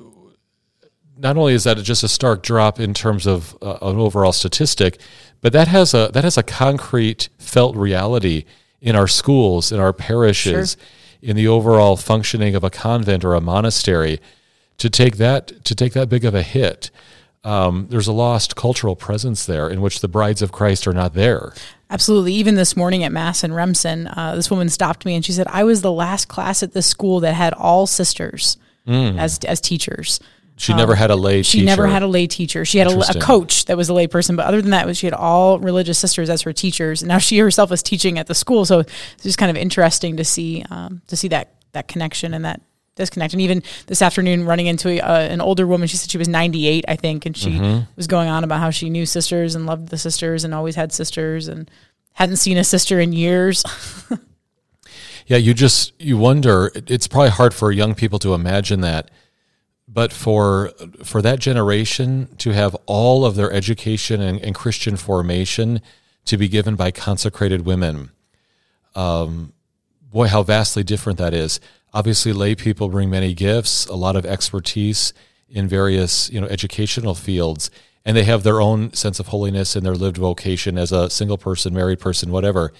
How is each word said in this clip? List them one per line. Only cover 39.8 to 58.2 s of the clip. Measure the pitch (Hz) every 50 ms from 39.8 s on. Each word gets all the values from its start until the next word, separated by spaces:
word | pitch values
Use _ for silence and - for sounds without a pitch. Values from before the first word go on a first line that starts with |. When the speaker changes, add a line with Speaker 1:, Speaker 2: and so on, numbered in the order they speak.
| 170 165 - - - 170 160
Speaker 2:
to | 160 160
see, | - - 170 165 165 165 165 - -
um, | 175 175 175 180 185 175 -
to | - 175
see | 165 - 185
that, | 165 - - - _ _ _ _ -
that | 143 -
connection | - - 170 160 156 - - - 165 165
and | 160 160
that | 160 165 - _ _ _ _ _ _ _
disconnect. | - 190 180 - 180 156 156 175
And | 190
even | 185 180 185 180 - - - - -
this | - 190 - 185
afternoon, | 180 - 196 185 180 175 175 175
running | 170 170 175 175
into | 175 170 160 - 180
a, | 175 170
uh, | - - 170 165
an | 156 156 170 175
older | 165 190 190 180 185
woman, | 175 180 175 170
she | 160 180
said | 175 - -
she | - 170
was | 170
ninety-eight, | 170 165 165 170 170 160 160 151 151 156 165 -
I | - 160
think, | - - 160 156 151 -
and | 165 156
she | - 98 92
Speaker 1:
Mm-hmm. | 80 85 101 101 107 117 117 - _
Speaker 2:
was | - 175
going | 165 190 170 165 160
on | 156 160 170
about | 160 156 160
how | 165 160
she | 156 - 170 160
knew | 165 170 165
sisters | 156 - 175 165 - 175 170 170 165 160
and | 165 160
loved | 160 160 160 165 165
the | 170
sisters | 156 - 170 160 - 170 160 165 160 165
and | 165 156
always | 156 160 165 160
had | 170 160 156 -
sisters | 170 160 - - 165 160 160 160 160 156
and | 156 160 160 160 - _ _ _ _ _ _ _ _ _
hadn't | - 185 180 190
seen | 180 - 190 185
a | 175 180
sister | - - 175 - - 190 175
in | 170 175 165
years. | 165 165 175 180 180 185 190 180 - - - - - - - - - - -
<laughs> | 240 - - _ _ _ _ _ _ _ _ _ _ _ _ - - - - - - - -
Speaker 1:
Yeah, | - 123
you | 120 113 117 120
just, | 113 139 127 - - - - - _
you | 160 147 123
wonder, | 104 110 123 139 151 135 120 101 92 95 101 -
it, | - - -
it's | 127 120 -
probably | - - 131 143 123
hard | 92 - 123 120 -
for | - 110 104
young | 101 98 104 107 107
people | - 117 101 101
to | 98